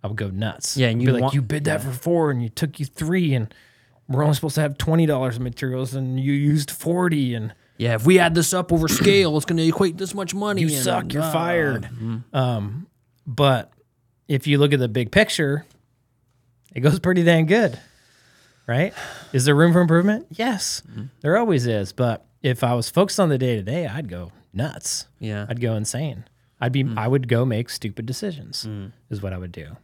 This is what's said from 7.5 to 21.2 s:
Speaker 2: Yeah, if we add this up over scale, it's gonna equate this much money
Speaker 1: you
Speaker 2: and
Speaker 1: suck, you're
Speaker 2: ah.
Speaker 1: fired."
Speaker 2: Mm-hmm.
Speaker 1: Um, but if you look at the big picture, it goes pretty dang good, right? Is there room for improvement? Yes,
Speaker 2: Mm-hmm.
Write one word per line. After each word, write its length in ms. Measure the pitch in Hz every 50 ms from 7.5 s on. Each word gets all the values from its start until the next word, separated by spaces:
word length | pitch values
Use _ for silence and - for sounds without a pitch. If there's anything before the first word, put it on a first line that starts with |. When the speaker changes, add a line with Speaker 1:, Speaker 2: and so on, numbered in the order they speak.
| - _ _ _ _ _
Speaker 2:
Yeah, 160 | 110 117 117
if 100 | 110 110
we 120 | 143 185 185
add 140 | 175 170 165
this 160 | 165 165 - -
up 180 | 180 175 -
over 160 | 170 165 160 156
scale, 480 | - - - 196 196 196 196 165 151 156
it's 80 | 143
gonna 160 | - 180 165
equate 360 | 160 165 160 - 196 185 160 180
this 160 | 190 180 -
much 180 | 202 196 175 -
money 280 | 196 202 208 208 196
Speaker 1:
you 60 | 165 160
Speaker 2:
and 80 | 151 139
Speaker 1:
suck, 360 | 127 185 175 180 - 82 -
you're 80 | 143 160
Speaker 2:
ah. 80 | 160
Speaker 1:
fired." 520 | 151 160 170 175 175 170 160 143 127 110 101
Speaker 2:
Mm-hmm. 520 | 117 120 117 113 113 117 113 123 _ -
Speaker 1:
Um, 520 | 143 131 123 123 113 101 101 104 139 180 - _ _ _ _ _ _ _ -
but 440 | 123 110 147 139 131 117 - - _ _ _ _ _ _ _ _ _ _ _ -
if 200 | 147 131 - 151
you 100 | 143 139
look 160 | 143 147 143
at 60 | 139
the 80 | 127 120
big 240 | 107 127 120 113
picture, 540 | - 196 214 208 - - 160 139 139 151 - _ _ _ _ _ _ _ _ _ _ _ _ _ _ _ _ _ _ _ _ _ -
it 60 | 131
goes 200 | 123 147 147 180
pretty 240 | - 175 185 180 170
dang 220 | 165 170 160 160
good, 340 | 156 185 226 226 175 117 - - _ _ _ _ _ _ _ _ _ _ _ _ _ _ _ _ -
right? 260 | 117 127 160 196 - - - - - - - - -
Is 120 | 135 123
there 80 | 143 147
room 160 | 143 160 175
for 100 | 165 175
improvement? 440 | 180 165 160 170 175 202 208 226 320 _
Yes, 500 | 160 - 220 254 240 190 - - - - - -
Speaker 2:
Mm-hmm. 140 | 113 110 104 135 _ _